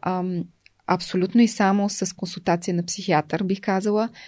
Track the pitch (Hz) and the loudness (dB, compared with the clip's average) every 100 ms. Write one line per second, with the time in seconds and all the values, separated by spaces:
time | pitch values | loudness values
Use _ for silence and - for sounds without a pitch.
0 | - 185 180 175 - _ _ _ - 180 | -4 -2 -2 -4 -6 _ _ _ -2 -2
1 | - 190 185 233 226 - 196 202 202 - | 0 -2 2 6 4 4 2 2 0 -2
2 | 185 - 180 - - 170 175 175 175 - | -4 -4 -8 -6 -2 0 0 -2 -2 -6
3 | 190 156 - - 190 196 - 190 208 208 | 0 0 2 -2 -2 -2 -2 -2 0 0
4 | 202 - | -2 -6